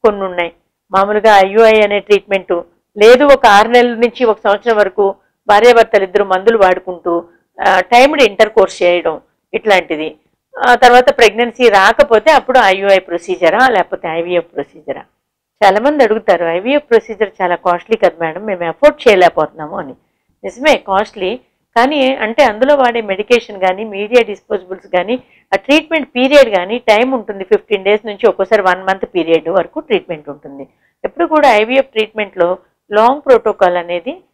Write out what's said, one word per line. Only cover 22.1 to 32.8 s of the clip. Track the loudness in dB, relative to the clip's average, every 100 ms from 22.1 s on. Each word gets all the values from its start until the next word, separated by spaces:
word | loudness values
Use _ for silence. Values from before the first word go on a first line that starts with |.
అంటే | -2 -6 0
అందులో | 0 0 0 2
వాడే | 0 -2
medication | -6 -8 -2 -2 -2 -4
కానీ, | -4 -4
media | -8 -10 -2 0
disposables | -2 -8 _ -10 -8 -18 _
కానీ, | -6 -4 -8 _ _ _
ఆ | -6
treatment | 0 -2 0 -8 -6 -4
period | 2 4 4
కానీ | 0 -4 -6
time | 0 0 0
ఉంటుంది. | -4 -8 -12
fifteen | -4 -4 _ -6
days | -2 -2 -4
నుంచి | -4 -2
ఒక్కోసారి | -2 -2 0
one | 0 -2
month | -4 -6 -6
period | -6 -2 -2 0
వరకు | -4 -4 -10
treatment | -6 -6 -6 -14 -14
ఉంటుంది. | -18 -18 -20 -20 _ _ _
ఎప్పుడు | -14 -6
కూడా | -2 2 2
ఐవీఎఫ్ | 2 0 -2 -2
ట్రీట్మెంట్‌లో | -6 -8 -8 -10 -4 -4 -4 _ _